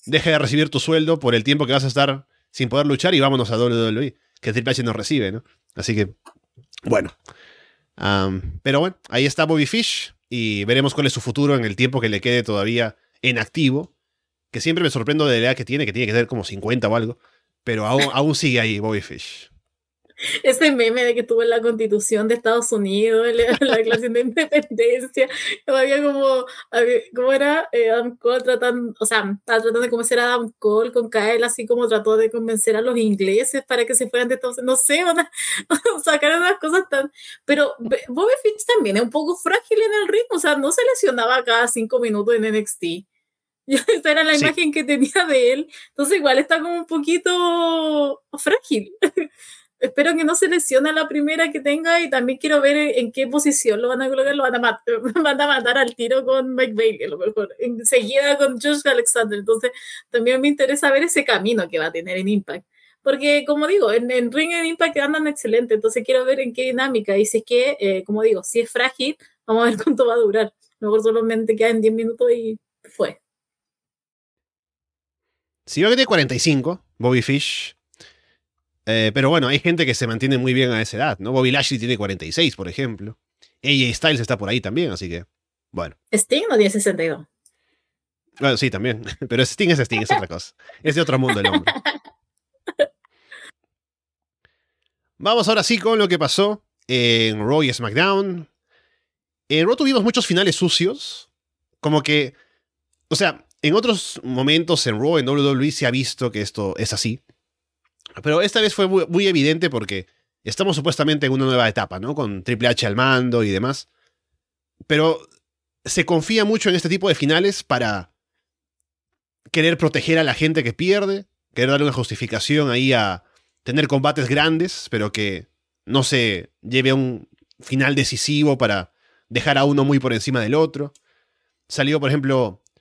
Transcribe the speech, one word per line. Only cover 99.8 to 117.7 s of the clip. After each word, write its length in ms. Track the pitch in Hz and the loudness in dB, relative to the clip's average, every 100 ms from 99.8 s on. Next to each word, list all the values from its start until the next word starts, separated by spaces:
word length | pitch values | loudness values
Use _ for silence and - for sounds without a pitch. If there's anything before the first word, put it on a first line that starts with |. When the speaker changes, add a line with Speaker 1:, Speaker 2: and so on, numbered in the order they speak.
| 269 254 | 2 2
Speaker 1:
muchos 240 | 220 240 - | 2 0 0
finales 300 | 175 196 - | 2 2 0
sucios. 760 | 175 - 180 285 - - - _ _ _ _ - | 0 0 -2 -4 -12 -16 -20 _ _ _ _ -6
Como 220 | 151 151 | 0 0
que, 320 | 143 151 135 - _ _ _ _ _ _ - | 2 0 0 -8 _ _ _ _ _ _ -6
o 60 | 160 | -2
sea, 300 | 185 - _ - | -2 -2 _ -4
en 140 | 147 202 | 0 2
otros 440 | 240 196 - - | 2 -2 -4 -12
momentos 640 | 127 127 139 160 165 160 123 | -6 -2 2 2 2 0 0
en 120 | 107 | 0
Raw, 180 | 143 165 | 0 0
en 60 | 127 | 0
W 180 | 143 | 0
W 240 | 139 131 147 | 2 2 0
E, 40 | |
se 140 | - 127 | 0 -2
ha 60 | |
visto 400 | 131 131 - 123 | 0 -4 -4 -4
que 100 | 107 | -4
esto 340 | 101 - 98 - | -6 -4 -6 -4
es 160 | 113 | -4
así. 260 | 110 110 123 _ _ _ _ _ _ _ _ - - | -4 -4 -6 _ _ _ _ _ _ _ _ -20 -8
Pero 180 | 151 160 | -2 0
esta 200 | 202 226 | 2 2
vez 120 | 214 | 0
fue 140 | - 190 | 0 0
muy, 180 | 190 165 | 2 0
muy 200 | 180 196 | 0 2
evidente 420 | 170 143 160 170 | 2 2 2 -2
porque 380 | 120 101 95 - _ _ _ | -4 -6 -8 -10 _ _ _
estamos 320 | - - 196 147 | -10 -2 -2 0
supuestamente 500 | 156 - 151 151 135 | -2 0 0 0 0
en 60 | |
una 120 | 131 131 | 0 2
nueva 220 | 127 113 | 4 2
etapa, 320 | 107 95 92 | 0 -4 -6
¿no? 160 | 117 151 | -8 -6
Con 280 | 110 98 | -4 -6
Triple 240 | 107 113 123 | -4 0 0
H 160 | 120 110 | 0 0
al 100 | 104 | 0
mando 480 | 131 127 127 120 | 2 2 2 0
y 60 | 104 | 0
demás. 400 | 95 123 139 - _ _ _ _ _ _ _ _ _ - | 0 -2 -6 -10 _ _ _ _ _ _ _ _ _ -2
Pero 320 | 151 160 151 - _ _ _ _ _ - | 2 2 0 -6 _ _ _ _ _ -6
se 200 | - 170 | -2 2
confía 400 | 165 - 220 208 | 0 2 0 2
mucho 240 | 220 202 | 2 0
en 60 | 180 | 0
este 140 | 165 | 0
tipo 200 | 185 190 | 0 0
de 60 | 147 | 0
finales 480 | 147 160 196 196 | 2 2 2 -2
para 500 | - | -4